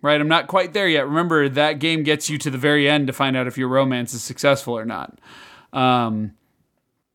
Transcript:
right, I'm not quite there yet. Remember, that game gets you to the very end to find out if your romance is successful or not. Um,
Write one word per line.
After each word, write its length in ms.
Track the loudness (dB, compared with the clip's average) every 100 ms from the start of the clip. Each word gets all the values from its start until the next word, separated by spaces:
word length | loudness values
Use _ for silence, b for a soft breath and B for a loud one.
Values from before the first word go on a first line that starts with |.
right, 180 | 0 2
I'm 80 | 4
not 200 | 2 2
quite 260 | 0 0
there 120 | 0 2
yet. 180 | 2 2
Remember, 400 | 0 2 2 2
that 300 | 2 0 0
game 240 | -2 0
gets 260 | 0 -2 -2
you 80 | -4
to 140 | -4
the 80 | -2
very 320 | 2 4 4
end 160 | 2 0
to 80 |
find 240 | -2 -2 -2
out 80 | -4
if 100 | -4
your 120 | 0
romance 440 | 2 2 0 -4
is 100 | -8
successful 540 | -10 0 2 2 0 -6
or 80 |
not. 340 | -6 -8 -10 -16 B B B B B
Um, 600 | 0 2 2 0 -4 -6 -10 _ _ _ _ _ _ _